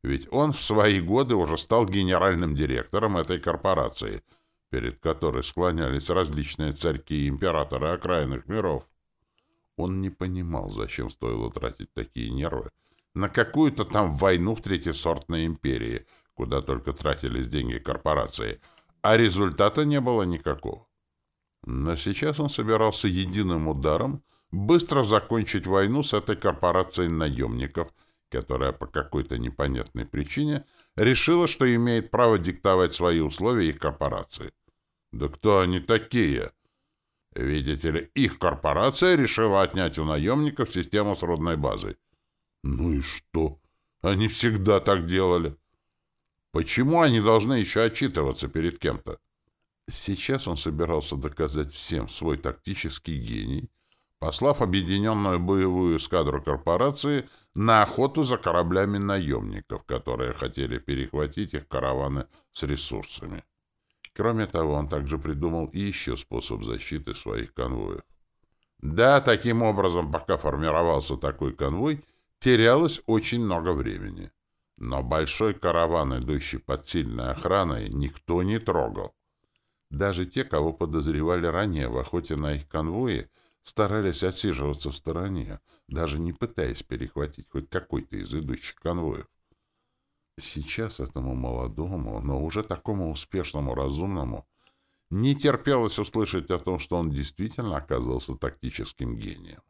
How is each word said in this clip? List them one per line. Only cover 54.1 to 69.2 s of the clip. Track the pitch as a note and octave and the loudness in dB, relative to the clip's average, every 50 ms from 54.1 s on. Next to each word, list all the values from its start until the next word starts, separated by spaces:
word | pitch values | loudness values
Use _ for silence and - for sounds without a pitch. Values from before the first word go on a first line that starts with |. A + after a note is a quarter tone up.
| _ _ | _ _
послав | - D#2 - - B2+ C#3+ C#3+ - | -6 -6 -4 2 2 2 2 2
объединённую | B2 F#2 F2+ G2 F2+ E2+ F#2+ G2 G#2 A2 A2 G#2 G2+ G2 F2+ F2 | 2 2 2 0 0 0 0 0 2 0 0 0 0 0 0 0
боевую | F2 F2+ G2 G2 F#2 F#2 F2+ F2+ F2+ F2 E2 D#2 | 2 2 2 4 4 2 2 2 2 2 2 0
эскадру | - - - F2 D#2 D2 C#2+ C#2+ | -2 0 0 2 2 2 -2 -2
корпорации | C#2+ D2+ C#2+ C#2 - E2 E2+ F2 B2 C#3+ C#3+ C#3+ - D3 D3 C3+ - - - _ _ _ _ | -2 -2 -4 -2 0 0 2 2 2 0 0 -2 -2 0 0 -2 -2 -6 -18 _ _ _ _
на | - G#2 A2+ A2+ G#2+ G#2 | 0 4 6 8 8 6
охоту | G2 - - B2+ C#3 C#3 D#3+ D3+ | 6 4 0 0 2 2 0 2
за | B2+ B2+ A2 | 2 0 0
кораблями | - F2+ E2 F2 F2 E2 F2+ F#2 G2 G2+ G2+ G2+ | 2 2 2 4 2 4 4 2 2 2 0 -2
наёмников, | G2+ G2+ G2 G2 F2+ C#2+ C2 A1+ G1+ G1+ - G1+ - _ - - - | -2 0 0 0 0 0 -2 -2 -2 -6 -8 -10 -10 _ -12 -12 -6
которые | - B1+ B1 - - A#1+ A#1+ B1+ B1 | -6 -6 -6 -4 -4 -4 -2 -2 -4
хотели | - - C2+ B1 - - C2+ A#1+ A#1 A#1+ | -4 -6 -6 -6 -4 -4 -4 -4 -4 -6
перехватить | - - C#2+ C2+ C2+ - - D2 D2+ D2 D2 - A2 E2 - | -4 -4 -4 -4 -4 -4 -2 -2 -4 -2 -2 -6 -6 -6 -6
их | D2 C#2+ _ | -10 -8 _
караваны | - B1+ B1+ C2 C2 C2 C#2 C#2 C#2 C#2 B1+ _ _ _ _ _ | -4 -2 -2 0 0 0 -2 -2 -2 -4 -4 _ _ _ _ _
с | _ - - | _ -8 -4
ресурсами. | C#2 C#2+ C#2 - - - - - - - - - E2+ F2+ E2 - _ _ _ _ _ _ _ _ _ _ _ _ - | -4 -4 -4 -4 -8 -8 -8 -10 -12 -14 -14 -12 -12 -12 -12 -14 _ _ _ _ _ _ _ _ _ _ _ _ -18
Кроме | _ - G#2 A#2 A#2 A2 G#2+ | _ 0 0 2 2 0 -2
того, | - - E2 D#2+ D#2 D2 | -2 0 0 0 0 0
он | D2 D2 D2 | 0 -2 -2
также | D#2 D2 C#2+ C#2 D#2+ D2+ | -4 -4 -2 -2 -4 -4
придумал | D2 D#2 D2+ C#2+ D#2+ E2+ E2 E2 D#2+ | -4 -4 -4 -2 -2 -2 -2 -2 -4
и | - - F#2 | -4 -4 -4
ещё | G2+ G2+ F#2+ - - - A#1+ | -4 -4 -4 -6 -6 -6 -6
способ | A#1 - _ G#1+ A#1+ - - A#1+ G#1 G#1+ | -6 -8 _ -8 -8 -6 -6 -8 -8 -6
защиты | G#1+ A#1 G#1+ - - D2+ D2+ C#2+ - G#1 | -6 -8 -8 -6 -8 -8 -8 -8 -8 -10
своих | - - G#1+ G#1 A1+ A1+ - _ | -10 -8 -6 -6 -6 -6 -8 _
конвоев. | - B1 B1 B1+ A#1 G1+ G1+ G1+ - - _ _ _ _ _ _ _ _ _ _ _ _ _ _ _ | -6 -4 -4 -4 -4 -4 -6 -8 -10 -12 _ _ _ _ _ _ _ _ _ _ _ _ _ _ _
Да, | - C#2+ D#2 F#2 A#2 C3 C#3+ C#3 | -6 -2 2 4 6 8 6 6